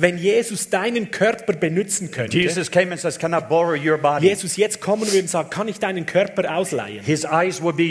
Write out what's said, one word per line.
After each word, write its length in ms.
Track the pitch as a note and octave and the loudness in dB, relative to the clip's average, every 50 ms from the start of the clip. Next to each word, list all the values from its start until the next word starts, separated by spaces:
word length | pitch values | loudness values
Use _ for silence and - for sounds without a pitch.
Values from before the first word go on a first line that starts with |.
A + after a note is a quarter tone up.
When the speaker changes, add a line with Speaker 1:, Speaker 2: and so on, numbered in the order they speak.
Speaker 1:
Wenn 160 | E3 F3+ F3 | 0 0 0
Jesus 540 | E3+ E3+ G3 G#3+ A#3 A#3 A#3 G#3+ - - - | 0 0 2 2 2 0 -2 -4 -6 -2 -2
deinen 400 | G#3 F#3 G3 A#3+ A#3+ A#3 G#3 - | -2 -2 0 -2 -2 -2 -4 -4
Körper 440 | - - F#3+ A3 A#3 - - - F3+ | -2 0 0 0 0 0 -2 -4 -2
benutzen 560 | D3+ F#3+ D#3 E3 F#3 G#3 G3 - - F#3 D#3+ | 0 -2 0 0 -2 -2 -2 -4 -6 -6 -6
könnte, 260 | - B2+ A#2 G#2+ - F3 | -6 -6 -4 0 0 2
Speaker 2:
Jesus 320 | F3+ E3 E3+ F#3 D#3 - | 2 2 0 -2 -4 2
came 220 | - F3+ F#3 F3+ | 2 2 2 2
and 80 | F3 - | -2 -4
says, 180 | - D#3+ - - | -4 -4 -2 -2
"Can 140 | E3 E3 E3+ | -2 0 0
I 60 | D#3+ | -2
borrow 340 | D#3 A2+ D#3 E3 E3+ E3+ D#3+ | 0 2 2 2 2 2 0
your 220 | C#3+ C#3+ D#3 D#3 - | 0 2 2 2 4
body?" 300 | D3 C#3+ D3 C#3+ D#3+ F#3+ | 2 2 4 4 4 4
Speaker 1:
Jesus 280 | G3+ G3 - E3+ - | 4 2 -2 -4 0
jetzt 240 | F#3 G#3 G#3 - - | 0 0 0 0 -2
kommen 220 | - F#3+ G#3 A3 G#3+ | -2 -2 0 0 0
würde 160 | G#3 G3+ F#3+ | 2 2 2
und 60 | F#3 E3+ | 2 2
sagen, 220 | - E3+ D#3 - | 0 -2 -2 -2
„Kann 160 | - F#3+ G#3+ A3+ | -4 -4 -4 -4
ich 100 | F#3+ - | -4 -4
deinen 260 | A3+ F#3+ F#3+ F3+ D#3+ | -4 -2 -2 -4 -4
Körper 480 | - - F3+ G3+ G3 - G3 E3+ - D#3 | 0 2 2 2 2 0 -2 -2 0 -2
ausleihen?“ 480 | F3 F#3+ - C#3+ A#2+ G#2 G#2 G#2 G2+ G2+ | -2 -2 -2 -2 -4 -4 -6 -10 -6 -2
Speaker 2:
His 200 | C3+ D#3 C#3+ - | 0 0 0 0
eyes 360 | D3 D#3 E3 F#3 F#3 D#3+ C#3+ | 0 2 2 2 2 0 -2
will 120 | D#3+ E3+ D#3 | -2 0 2
be 80 | C#3+ E3+ E3 | 2 0 2